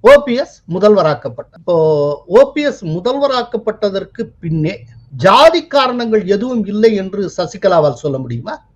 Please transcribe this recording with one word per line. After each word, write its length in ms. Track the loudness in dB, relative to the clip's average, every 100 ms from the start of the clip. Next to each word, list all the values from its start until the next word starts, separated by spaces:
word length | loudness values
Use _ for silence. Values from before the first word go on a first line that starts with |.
ஓ 100 | 8 6
பி 100 | 6
எஸ் 280 | -4 -4 _ -10
முதல்வராக்கப்பட்டார். 880 | 0 2 4 2 -2 -8 -14 -20 -16
இப்போ 680 | -4 0 0 0 -2 -4 0
ஓ 260 | 4 4
பி 100 | 2
எஸ் 220 | -4 -6
முதல்வராக்கப்பட்டதற்கு 1400 | -8 -6 -4 -2 -2 -2 -4 -6 -6 -4 -4 -4 -10 -12 -14 _
பின்னே 440 | -6 -4 -4 -6 -16 -20 _ -2
ஜாதி 500 | 2 4 4 2 -2
காரணங்கள் 600 | -2 0 -2 -2 -2 0
எதுவும் 380 | -4 -2 -4
இல்லை 300 | -4 0 2
என்று 380 | 2 -6 -6 -8 -6
சசிகலாவால் 560 | -8 -4 0 2 0
சொல்ல 260 | -2 -6 -8
முடியுமா? 480 | -8 -10 -10 -14 _